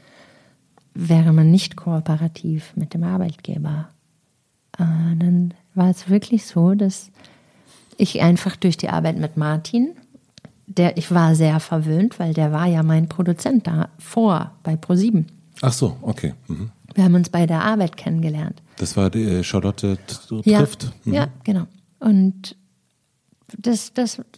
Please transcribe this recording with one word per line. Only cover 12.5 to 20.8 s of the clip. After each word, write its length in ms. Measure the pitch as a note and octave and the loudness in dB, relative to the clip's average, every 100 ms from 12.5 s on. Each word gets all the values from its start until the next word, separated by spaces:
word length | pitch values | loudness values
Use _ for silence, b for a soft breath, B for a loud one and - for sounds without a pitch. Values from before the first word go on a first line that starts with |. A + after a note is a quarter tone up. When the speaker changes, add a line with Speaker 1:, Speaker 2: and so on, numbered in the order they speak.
Speaker 1:
war 140 | D3+ F3 | 0 0
ja 160 | D#3+ | 2
mein 260 | D#3+ D#3+ D#3+ | 2 2 0
Produzent 580 | - F3 E3+ - B3+ E3+ | -2 -2 -2 0 0 0
da 220 | D#3+ E3 _ | -4 -4 _
vor 540 | - A#3 A3 D#3+ - - | -6 0 2 2 -2 -10
bei 140 | E3 D#3+ | -6 -6
Pro 180 | - | 0
sieben. 320 | F3+ A3+ G3 D#3+ - _ - | 2 2 0 -2 -10 _ -4
Speaker 2:
Ach 120 | C3 | -2
so, 240 | B2 B2+ - | 0 -2 -2
okay. 320 | - - D#2 - - | -8 -6 -8 -10 -12
Mhm. 220 | D2+ A2 _ - | -10 -10 _ -8
Speaker 1:
Wir 100 | G3 | 2
haben 100 | F#3 F3+ | 4 4
uns 120 | E3+ | 2
bei 160 | E3+ E3+ | 0 0
der 160 | D#3+ | 0
Arbeit 320 | G#3+ A3 E3+ - | -2 -2 -2 -4
kennengelernt. 640 | - E3 E3 D3+ D#3 - _ - | -6 -4 -4 -6 -8 -12 _ -8
Speaker 2:
Das 200 | F2+ G2+ | -6 0
war 140 | F#2 | 0
die, 120 | A2+ | 0
äh, 180 | A2 F2+ | -2 -2
Charlotte 540 | - G2 G2 - G2+ F#2+ - | -2 -2 -2 -2 -4 -4 -8
t-, 340 | - - A2 G#3+ | -18 -12 -2 2
Speaker 1:
Ja. 80 | G#3 | 4
Speaker 2:
trifft? 340 | C#3+ - | 2 -2